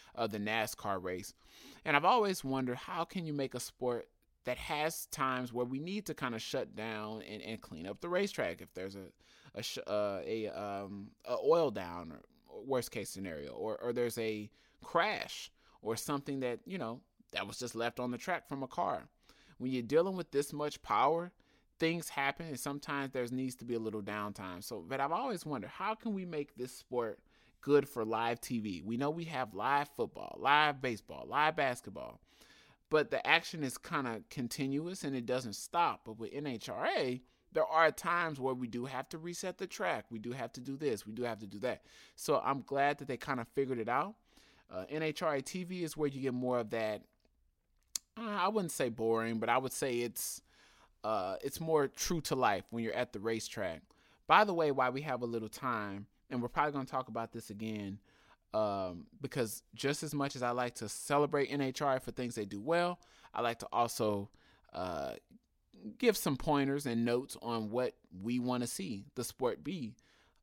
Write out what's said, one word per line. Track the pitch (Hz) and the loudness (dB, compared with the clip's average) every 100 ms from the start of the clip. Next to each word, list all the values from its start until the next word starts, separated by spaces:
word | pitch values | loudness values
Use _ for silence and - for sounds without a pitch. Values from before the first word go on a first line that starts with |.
| - - | -14 -2
uh, | 110 | -2
the | 104 | 0
nascar | 104 113 107 - 104 98 | 2 2 2 -2 -2 -2
race. | 90 90 - - - - - - - | 0 -4 -6 -16 -20 -20 -20 -10 2
And | 143 | 4
I've | 170 | 6
always | 247 208 190 | 6 4 0
wondered, | 135 135 127 123 | -2 -2 0 -4
how | - 180 | -4 -4
can | 170 190 165 | -4 -4 -4
you | |
make | 147 135 | -2 -2
a | 123 | -4
sport | - - 123 120 - _ _ _ - | -8 -2 0 0 -4 _ _ _ -6
that | 123 | -4
has | - 147 156 165 - | -2 2 2 0 -6
times | - 135 127 123 | 0 2 2 0
where | 113 123 | 0 0
we | 131 | 0
need | 165 208 202 | -2 -4 -4
to | 151 | -4
kinda | 131 113 | -2 -2
shut | - 135 110 101 | -2 -2 -2 -4
down | 113 110 107 110 | -4 -4 -4 -6
and, | - 107 | -8 -10
and | 98 113 | -8 -10
clean | - 78 185 | -10 -10 -8
up | 202 | -6
the | 175 | -2
racetrack | 180 202 - 101 87 | 0 0 0 -2 -2
if | 92 | -10
there's | - 98 98 | -8 -8 -10
a, | 92 - _ - - - | -14 -18 _ -20 -16 -8
a | |
sh-, | 117 - - | -6 -6 -2
uh, | 104 104 98 | 0 2 0
a, | 78 113 107 | -2 -2 -2
um, | - 104 98 98 101 101 _ - | -4 -4 -4 -6 -8 -12 _ -4
a | 120 | 2
oil | 139 170 151 | 6 6 6
down, | 101 87 87 80 78 - _ - | 2 -4 -6 -10 -14 -20 _ -18
or | 85 | -12
worst | 117 131 117 | 0 0 0
case | 113 95 | -6 -6
scenario, | 95 95 78 71 | -6 -6 -6 -8
or, | - 104 107 | -6 -4 -2
or | 123 | -2
there's | 120 120 117 | 0 0 0
a | 113 107 107 _ _ _ | -2 -2 -6 _ _ _
crash | - 170 196 196 - - - _ _ - | 0 2 4 0 -4 -10 -12 _ _ -10
or | 107 113 | -4 -2
something | - 143 139 135 | 0 -2 0 -2
that, | 127 117 - | 0 -2 -6
you | 185 | -6
know, | 117 123 _ _ - | -4 -6 _ _ -6
that | - 101 | -4 -4
was | 107 | -4
just | 123 113 | -6 0
left | 120 - | -2 0
on | 123 | -4
the | 123 | -4
track | - 175 - | -2 -4 -4
from | 139 | -8
a | 131 | -6
car. | - 190 120 - _ _ - - - | -2 0 0 -6 _ _ -20 -20 -8
When | 127 | -4
you're | 127 | -2
dealing | 117 147 185 190 | 2 4 4 0
with | 170 | -2
this | 139 147 | 0 0
much | 147 147 - | -2 -4 -4
power, | - 104 131 165 175 - _ _ _ - | 0 4 6 4 -2 -12 _ _ _ 0
things | 165 170 156 | 2 2 -4
happen, | - 139 - 165 | 0 0 0 -4
and | 135 | -6
sometimes | 151 143 - 143 135 | -4 -6 -4 -2 -2
there | 131 120 | -2 -2
needs | 127 131 123 | -2 -4 -4
to | 120 | -4
be | 117 | -2
a | |
little | 110 107 | -2 -4
downtime. | 101 104 104 98 95 90 | -4 -4 -4 -6 -8 -8
So, | 104 113 82 | -8 -10 -6
but | 135 | -2
I've | 139 | 0
always | 170 262 190 156 | 0 0 -4 -4
wondered, | 135 92 | -4 -6
how | - 190 | -6 -4
can | 220 233 196 | -4 -2 -4
we | 180 | -4
make | 156 143 - | -4 -6 -6
this | 123 - | -8 -10
sport | - 123 113 - _ _ _ _ | -4 -2 0 -2 _ _ _ _
good | - 143 139 | 6 6 6
for | 120 | -2
live | 110 110 117 117 | 0 2 2 0
T | - 120 | -2 -2
V? | 104 87 | -2 -4
We | 95 120 | -4 -2
know | 143 | 0
we | 165 165 | -2 -4
have | 147 123 | -2 -2
live | 95 117 143 147 | 0 2 2 2
football, | - 113 - - - | -2 -4 -4 -10 -2
live | 127 147 151 139 | 6 8 6 4
baseball, | 131 110 - 71 62 | -2 -2 -6 -12 -2
live | 131 156 156 | 4 4 4
basketball, | 139 123 - 95 62 - _ _ - - - _ - | 2 0 -6 -10 -10 -12 _ _ -20 -20 -20 _ 2
but | 156 147 | 4 4
the | 135 - | 2 6
action | 165 - 165 | 6 6 -2
is | 139 - | -2 -2
kinda | - 156 131 110 - | -4 -2 -2 -4 -6
continuous | - 120 - 135 139 165 185 | -4 -4 -2 0 0 -2 -6
and | 151 131 | -4 -4
it | 120 | 0
doesn't | 127 117 | 0 0
stop. | 98 - 170 165 113 - | -8 -2 2 2 2 -8
But | 107 | -10
with | 110 | -8
N | 139 147 | -6 -4
H | 117 - | -6 -6
R | 104 269 381 | -2 0 2
A, | 135 123 - _ _ | 0 -2 -8 _ _
there | 160 139 | 0 4
are | 160 160 | 8 6
times | 151 185 175 170 143 | 6 0 2 2 0
where | 131 127 | -2 -2
we | 123 | -2
do | 120 127 | -4 -4
have | 131 135 | -4 -6
to | 165 | -8
reset | 165 175 190 - | -8 -6 -6 -6
the | 190 | -8
track. | - 185 135 - | -2 0 0 -2
We | 117 | -8
do | 120 | -6
have | 131 117 | -6 -6
to | - | -8
do | 123 139 | -8 -2
this. | 151 104 104 | 0 0 -2
We | |
do | 110 | -4
have | 120 107 | -4 -4
to | 104 | -8
do | 104 | -4
that. | 120 110 - - - - | -2 -4 -8 -20 -20 -8
So | - 143 | 2 2
I'm | - 139 | 4 0
glad | - 139 143 147 | 0 2 2 2
that | 139 | -4
they | 123 | -6
kinda | - 131 117 | -2 -2 -2
figured | - 131 123 | 0 0 0
it | 110 | 2
out. | 123 180 220 _ - - - - | 2 0 -6 _ -20 -20 -20 -12
Uh, | 92 95 | -10 -4
N | 151 | -2
H | 156 151 | -2 0
R | 165 143 | 0 0
A | |
T | 135 185 175 | -2 -6 -4
V | 180 | -4
is | 165 156 | -4 0
where | 147 | 0
you | 139 | 0
get | 131 | -2
more | 123 127 123 | 0 2 2
of | 110 | 2
that | 113 110 104 - _ _ _ _ _ _ _ _ - _ - 226 | 0 0 -2 -8 _ _ _ _ _ _ _ _ -10 _ -10 -4
I | 208 185 | 0 2
wouldn't | 214 170 | 2 0
say | - 131 | 0 0
boring, | 113 113 113 113 113 | 2 2 4 2 0
but | 113 | 4
I | 120 | 4
would | 131 | 4
say | - 139 120 | -2 0 0
it's, | 120 - - - _ _ - - - _ | 0 -2 -6 -6 _ _ -20 -20 -20 _
uh, | 107 110 92 95 | 0 0 0 -2
it's | 139 - | -4 -4
more | 160 156 139 | 2 4 4
true | - - 170 | 0 0 0
to | - 135 | 0 4
life | 120 98 - | 6 4 0
when | 117 | -2
you're | 113 | 0
at | - 123 | 0 -2
the | 104 | -2
racetrack. | 107 113 - - 92 80 - _ _ _ - | 0 0 -2 -4 -4 -4 -12 _ _ _ 6
By | 165 | 8
the | 208 | 8
way, | 170 156 | 6 4
while | 135 127 | 6 4
we | 131 | 2
have | 151 123 | -2 -2
a | 120 | -2
little | 117 110 | -2 -4
time, | - 131 113 104 98 104 _ - | -4 -2 0 -2 -6 -10 _ -6
and | 127 | -2
we're | 120 | -2
probably | - 151 | 2 2
gonna | 143 127 | 2 -2
talk | 135 127 | -4 -4
about | 117 113 | -4 -4
this | 117 - | -6 -10
again, | 101 110 107 101 101 _ _ _ - _ | -6 -6 -4 -6 -8 _ _ _ -20 _
um, | 107 107 98 92 87 - - | 0 2 0 -2 -6 -12 -10
because | 135 143 113 - _ 117 | -6 -2 -2 -2 _ -4
just | 135 147 | -2 0
as | 156 | -2
much | 143 139 135 | -2 -2 0
as | |
I | 123 | 0
like | 123 123 - | 0 0 -2
to | 107 | -8
celebrate | - - 147 147 143 139 | -6 2 4 4 4 2
N | 143 | 2
H | 135 127 | 0 0
R | 143 131 | 2 2
A | |
for | - | 0
things | 110 123 117 | -4 -4 -2
they | 104 | -4
do | 101 | -4
well, | 120 170 175 175 - - - | 2 2 2 0 -10 -20 -10
I | - | -2
like | 117 117 | 0 0
to | - | -2
also, | 117 117 - 110 101 101 _ _ _ _ | 2 2 4 4 2 -2 _ _ _ _
uh, | - 92 80 69 50 _ 101 _ _ _ 190 214 - | -6 -4 -2 -4 -6 _ -20 _ _ _ -16 -14 2
give | 240 196 | 4 4
some | 180 135 | 2 0
pointers | - 143 139 139 143 | 2 4 4 0 0
and | 117 | 2
notes | 117 123 135 - | 4 2 0 -8
on | 120 117 107 | -2 -2 0
what | 120 127 - _ 90 | 0 0 -2 _ -8
we | 101 123 | -2 0
wanna | 120 123 120 | 2 0 0
see | - 190 101 127 - | -4 -4 -6 -8 -6
the | |
sport | 117 - 123 - | -6 0 0 0
be. | 147 180 113 - - _ _ _ | -4 -4 -6 -10 -20 _ _ _